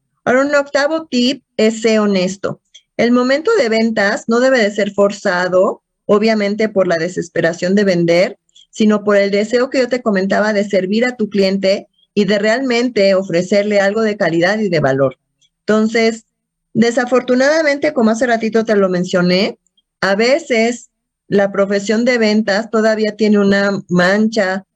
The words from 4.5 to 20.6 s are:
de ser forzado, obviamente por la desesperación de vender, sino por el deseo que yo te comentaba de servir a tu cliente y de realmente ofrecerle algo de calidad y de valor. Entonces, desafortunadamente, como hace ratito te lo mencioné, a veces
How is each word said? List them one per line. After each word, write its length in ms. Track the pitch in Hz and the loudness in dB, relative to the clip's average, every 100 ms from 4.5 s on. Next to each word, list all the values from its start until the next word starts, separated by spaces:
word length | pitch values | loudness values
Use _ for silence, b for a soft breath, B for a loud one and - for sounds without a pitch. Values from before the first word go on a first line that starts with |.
| 262 | 2
de 120 | 208 | 2
ser 220 | 214 202 | 0 -2
forzado, 920 | 196 202 202 208 180 180 185 202 - _ _ | 0 0 0 -4 -2 0 2 0 -2 _ _
obviamente 640 | - 208 220 220 202 208 220 | -2 0 2 0 -2 -2 -2
por 180 | 190 180 | 0 0
la 100 | 170 | 0
desesperación 760 | 170 175 170 165 165 165 180 | -4 -6 -6 -2 -2 -2 0
de 100 | 202 | 2
vender, 540 | 196 175 170 170 196 - _ b b | 2 2 2 2 0 -4 _ b b
sino 360 | - 214 208 | 0 2 2
por 120 | 208 202 | 2 2
el 140 | 202 | 2
deseo 400 | 202 214 240 254 | 0 0 -2 0
que 80 | 269 | -2
yo 100 | 240 | -2
te 140 | 247 | -2
comentaba 500 | 240 190 196 196 208 | -2 -2 0 0 0
de 160 | 214 208 | -2 -2
servir 380 | 202 185 214 247 | -2 -2 -2 -2
a 100 | 247 | -2
tu 140 | 214 | -4
cliente 580 | 202 190 196 190 202 - _ _ | 0 0 0 0 -2 -6 _ _
y 140 | - 190 | -2 0
de 120 | 208 | 0
realmente 760 | 214 233 269 233 247 240 196 | 0 0 0 -2 0 0 0
ofrecerle 640 | 190 196 165 180 208 208 208 | 0 -2 -2 0 0 2 2
algo 220 | 196 208 | 0 0
de 160 | 220 208 | -2 -2
calidad 400 | 180 165 175 214 | -2 0 0 0
y 100 | 214 | 0
de 120 | 170 | 0
valor. 360 | 143 135 135 - _ _ _ _ | 0 0 0 -4 _ _ _ _
Entonces, 640 | - 214 220 226 226 226 - _ _ _ _ | -2 0 0 0 -2 -2 -10 _ _ _ _
desafortunadamente, 1200 | 226 233 240 247 254 247 254 269 311 311 285 302 | -2 0 0 0 0 0 0 2 2 0 0 -2
como 160 | 294 220 | 0 0
hace 160 | 226 247 | 0 0
ratito 400 | 226 220 226 226 | 0 -2 -2 0
te 100 | 208 | 0
lo 140 | 190 | 0
mencioné, 680 | 180 180 185 175 180 226 - _ _ _ _ | 0 -2 0 2 0 0 -6 _ _ _ _
a 120 | 185 | -2
veces 760 | 196 233 294 330 233 | 0 2 0 0 0